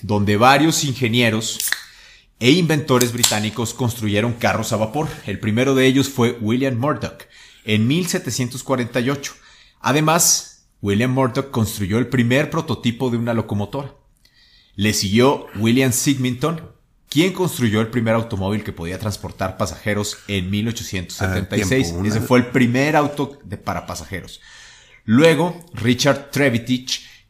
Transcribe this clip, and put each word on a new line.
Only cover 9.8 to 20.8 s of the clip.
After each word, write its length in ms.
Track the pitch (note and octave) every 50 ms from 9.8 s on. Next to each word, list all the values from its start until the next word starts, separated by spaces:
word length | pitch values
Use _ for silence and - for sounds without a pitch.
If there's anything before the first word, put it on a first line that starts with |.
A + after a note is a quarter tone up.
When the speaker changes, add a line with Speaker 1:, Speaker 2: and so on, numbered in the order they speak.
| -
Speaker 1:
Además, 640 | A#2 C3 D#3 D3+ D#3 D#3+ E3+ - - - - - - - _ _ _ _ _ -
William 280 | G2+ G2+ G#2+ B2 B2+ B2+
Murdoch 380 | C3+ C3+ B2+ A#2+ C#3 C#3 C#3
construyó 480 | - B2 G#2+ - - - G2+ F2 G#2+ A#2+
el 100 | B2+ B2
primer 420 | - B2 A#2 A#2 B2+ C#3+ D#3 D3
prototipo 600 | - E3 - - A2+ - - B2 A2+ - C3+ B2
de 60 | A#2 A#2
una 160 | A#2 A#2+ A2+
locomotora. 600 | A2 G#2+ - - G2+ G2+ - - C#3 C#3+ C3 - _ _ _ _ _ _ _ _ _ _ _ _ _ _ _ -
Le 160 | G2 G2+ G#2+ G#2
siguió 520 | - G#2 F#2 G2+ A#2+ B2+ C#3 - - - - -
William 360 | G2+ A2 A2+ A#2+ C3 C3+ C3 A2+
Symington, 800 | - - D#3 C3+ B2+ B2+ B2+ A#2+ B2+ D3+ D#3 E3 D#3+ - - - _ _ _ _ _ _ -
quien 240 | - C#3 D#3 E3 E3
construyó 480 | F#3 F#3 D#3+ - - B2 A2 G2+ G#2+
el 80 | A2+ A2
primer 260 | B2 B2 A2+ A2+ A2+
automóvil 480 | A2+ A2 A#2 - F#2+ F#2+ G2 G#2+ G#2 -
que 80 | G2+ D#2+
podía 260 | - E2 E2+ F#2 F#2
transportar 580 | G#2+ G#2+ G2+ - - F2+ - - F#2+ F#2+ -
pasajeros 600 | - A2 F#2+ F#2+ - - G#2+ G#2 G#2 G#2 - - - - -
en 200 | G2+ G2 F2 F#2
mil 180 | G2+ G#2 G#2+ A#2
ochocientos 480 | A2+ -